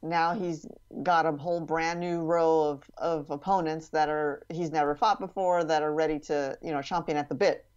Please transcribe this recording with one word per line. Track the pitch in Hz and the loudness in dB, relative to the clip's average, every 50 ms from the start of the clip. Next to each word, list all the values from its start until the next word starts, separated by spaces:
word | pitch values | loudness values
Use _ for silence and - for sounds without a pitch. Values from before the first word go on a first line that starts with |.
| - | -8
now | 160 170 170 165 170 175 | -2 0 2 2 2 0
he's | 226 185 175 165 156 - - - - _ _ - - 139 | 0 -2 -4 -4 -6 -8 -14 -18 -20 _ _ -12 -4 0
got | 180 175 165 160 | 2 4 4 4
a | 165 156 | 2 0
whole | 143 139 175 175 170 | -2 -2 -2 -2 -2
brand | 165 143 156 165 165 165 170 175 | -2 -2 -2 0 0 -2 -2 -2
new | 175 175 175 170 165 | -2 -2 -2 -2 0
row | 160 170 170 165 160 160 160 156 | 2 2 4 4 4 4 4 4
of, | 147 143 139 - - - | 2 0 -4 -8 -16 -10
of | - - 165 165 156 143 156 | -6 -4 -2 -2 -2 -4 -6
opponents | 147 143 - 185 196 190 170 156 156 160 156 - | -8 -6 -2 0 0 2 2 0 -2 -4 -6 -4
that | - 156 151 147 | 0 0 2 2
are, | 151 151 151 147 143 - - - | 2 0 0 -2 -2 -4 -8 -10
he's | 165 165 175 156 | -6 -4 -4 -2
never | 151 156 147 143 147 | 0 0 2 2 2
fought | - - 214 202 - | 2 2 2 2 0
before, | 196 185 - 196 190 180 175 175 170 | -2 -6 -4 -2 0 2 2 2 2
that | 156 160 151 151 | 2 2 2 2
are | 151 151 | 0 0
ready | 151 160 156 156 147 | 0 0 0 0 -2
to, | 147 - 151 143 143 135 - - - | -4 -2 -2 -2 -2 -2 -6 -8 -8
you | 165 156 | -6 -4
know, | 143 | -4
chomping | 139 - 185 170 156 - 156 | -4 -4 -4 -4 -2 -2 -2
at | 147 143 - | -2 -2 -4
the | 160 | -2
bit. | 135 202 185 139 - - _ _ | 0 2 2 2 0 -6 _ _